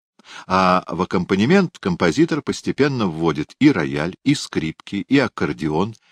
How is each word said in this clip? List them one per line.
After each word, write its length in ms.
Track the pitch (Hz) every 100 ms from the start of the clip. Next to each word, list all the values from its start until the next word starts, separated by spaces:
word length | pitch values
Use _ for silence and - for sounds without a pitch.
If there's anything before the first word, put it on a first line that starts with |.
| _ _ - - -
А 380 | 92 92 90 -
в 140 | 85
аккомпанемент 760 | 90 98 87 95 113 190 175 -
композитор 640 | - 175 90 82 165 151
постепенно 640 | - 101 - 85 143 131 101
вводит 480 | 78 82 73 76 -
и 120 | 143
рояль, 460 | 120 71 71 80 -
и 120 | -
скрипки, 640 | 147 - - 80 - - 101
и 220 | - 139
аккордеон — 760 | 120 - 85 - 78 76 101 110 _